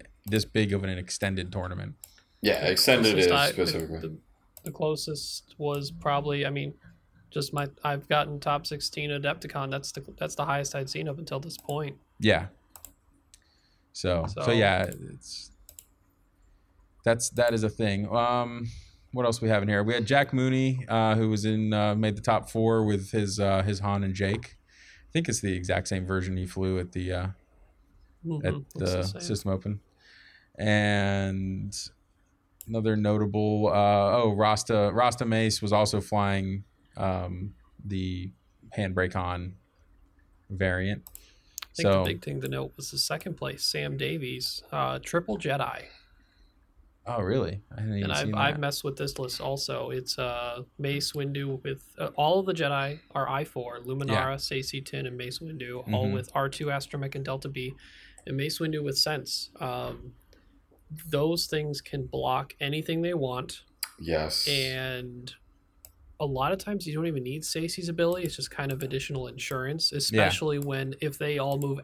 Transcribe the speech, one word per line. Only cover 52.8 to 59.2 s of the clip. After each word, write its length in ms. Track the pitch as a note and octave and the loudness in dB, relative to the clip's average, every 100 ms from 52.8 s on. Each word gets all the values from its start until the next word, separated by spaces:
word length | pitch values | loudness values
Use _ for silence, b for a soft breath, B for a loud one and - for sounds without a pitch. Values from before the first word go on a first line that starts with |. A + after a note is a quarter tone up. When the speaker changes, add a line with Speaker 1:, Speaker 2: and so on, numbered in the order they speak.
| C#3 D3+ - | -2 -6 -6
Speaker 3:
are 140 | C#3+ C3 | -4 0
I 160 | C3+ | -2
four, 340 | D3+ C3 A#2+ A#2+ | -2 -6 -8 -8
Luminara, 300 | A#2+ C3+ C#3 | -6 -4 0
Speaker 1:
Yeah. 260 | A2 C3 | 0 0
Speaker 3:
Saesee 480 | C#3 - C3+ C3 C3+ | -2 -4 -4 -4 -8
Tiin, 220 | C3+ C#3 C3+ | -8 -8 -6
and 100 | B2 | -6
Mace 220 | B2 B2+ | -8 -10
Windu, 380 | D#3+ D#3 B2 B2 - | -10 -10 -8 -8 -2
all 120 | B2+ B2+ | 0 0
Speaker 1:
Mm-hmm. 80 | |
Speaker 3:
with 160 | - B2+ | -2 -2
R 140 | C#3+ C#3 | -2 -2
two 180 | - D3 | -2 -2
Astromech 480 | C#3 - C#3+ C3+ | -2 -4 -6 -6
and 100 | C#3 | -6
Delta 240 | C3+ C3+ C#3 | -6 -6 -6
B, 260 | C3+ B2+ C3+ B B B B - | -6 -8 -10 B B B B -6
and 100 | C3+ | -2
Mace 220 | D3 - | -2 -2
Windu 240 | D#3+ D3+ | -2 -2
with 140 | C#3+ C3+ | -2 0
Sense. 500 | D#3 D3+ | 0 -2